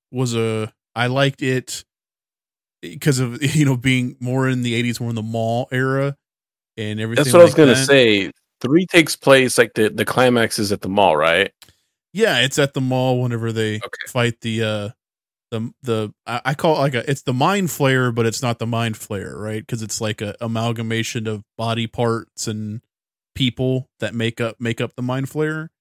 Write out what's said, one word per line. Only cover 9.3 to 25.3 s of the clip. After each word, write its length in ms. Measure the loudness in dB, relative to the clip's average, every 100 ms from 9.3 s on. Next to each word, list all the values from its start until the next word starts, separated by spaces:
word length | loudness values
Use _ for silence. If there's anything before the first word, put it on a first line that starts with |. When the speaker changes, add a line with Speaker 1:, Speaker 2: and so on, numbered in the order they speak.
| 6 6 2
Speaker 2:
like, 160 | 0 2
the, 140 | 0
the 140 | 0 -2
climax 520 | 2 4 4 0 0
is 140 | -2
at 100 | -2
the 80 | -4
mall, 260 | 0 2 4
right? 360 | 2 2 0 _ -20 _ _ _ _
Speaker 1:
Yeah, 260 | 0 0 2
it's 180 | 0 0
at 160 | 0
the 80 | 0
mall 400 | -2 0 0 0
whenever 300 | -2 -4 -4
they 240 | -2 -2 -4
Speaker 2:
Okay. 320 | -8 -14 -6
Speaker 1:
fight 340 | 0 0 -2
the, 220 | -6 -2
uh, 260 | -2 -4 -6 -12 _ _ _ _ -10
the, 200 | -8 -8 -8
the, 300 | -4 -2 -4 -10 -8
I, 160 | -6
I 100 | -4 -2
call 200 | 0 2
it 20 |
like 160 | 0 -2
a, 120 | -4
it's 120 | -6
the 120 | -4
Mind 340 | 0 0 0 -2
Flayer, 460 | 0 2 2 0
but 120 | 0 -2
it's 160 | -2
not 160 | -4 -4
the 80 | -4
Mind 300 | -4 -4 -6
Flayer, 400 | -8 -10 -8 -10
right? 260 | -8 -10 -8
'Cause 160 | -8
it's 180 | -8 -6
like 200 | -6 -6
a 140 | -8 -8
amalgamation 840 | -6 -2 -2 -4 -4 -4 -4 -6 -6
of 160 | -8 -12 -8
body 300 | -4 -2 -4
parts 640 | -2 -2 -2 -6 -10 -8
and 340 | -6 -8 -10 _ _ _ _ _ -2
people 520 | -2 0 -2 -2 -6 -8
that 160 | -6 -2
make 260 | -4 -2
up, 180 | -6 -4
make 220 | -6 -4
up 140 | -8 -6
the 80 |
Mind 240 | -6 -4
Flayer. 420 | -6